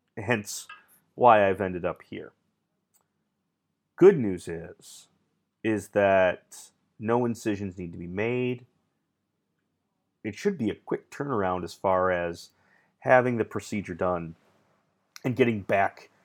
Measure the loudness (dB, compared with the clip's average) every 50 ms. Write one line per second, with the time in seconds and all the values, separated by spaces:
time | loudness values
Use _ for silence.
0 | _ _ -14 -10 -2 -2 -2 -2 -2 -8 -14 -14 -16 -18 -20 -20 _ _ _ _
1 | _ _ _ 2 6 6 8 8 6 4 2 0 -2 -4 -4 -4 -6 -6 -8 -8
2 | -12 -18 -16 -16 -16 -18 _ _ _ _ _ _ _ _ _ _ _ _ _ _
3 | _ _ _ _ _ _ _ _ _ _ _ _ _ _ _ _ _ _ _ 8
4 | 8 8 8 8 2 -2 -4 -4 -8 -10 -10 -10 -10 -14 -18 _ -20 -20 -20 -20
5 | -20 _ _ _ _ _ _ _ _ _ _ _ -2 -2 -2 -2 -4 -2 0 2
6 | 4 4 6 6 4 4 2 -2 _ _ -20 -20 -20 -20 _ _ _ _ _ -10
7 | -2 0 0 0 0 -2 -4 -4 -4 -4 -4 -4 -4 -8 -8 -10 -12 -12 -10 -12
8 | -12 -10 -6 -4 -4 -2 -2 -2 -2 -4 -4 -6 -10 _ _ _ _ _ _ _
9 | _ _ _ _ _ _ _ _ _ _ _ _ _ _ _ _ _ _ _ _
10 | _ _ _ _ -10 -10 -10 -4 -4 -4 -4 -2 -4 -4 -4 -6 _ -8 -8 -8
11 | -8 _ -10 -10 -6 -4 -2 -2 0 0 -2 -2 -6 -8 -12 -4 -2 0 2 2
12 | 2 2 0 0 -2 -4 -6 -8 -14 -20 _ _ _ _ _ _ _ _ _ _
13 | 0 4 4 4 4 2 0 -2 -4 -4 -4 -10 -10 -8 -8 -8 -8 -8 -6 -4
14 | -2 -2 -2 -4 -6 -10 -14 _ _ _ _ _ _ _ _ _ _ _ _ _
15 | _ _ _ -10 -6 -6 0 2 2 2 2 -2 -4 -2 0 0 0 0 -2 -8
16 | -20 -20 _ _ _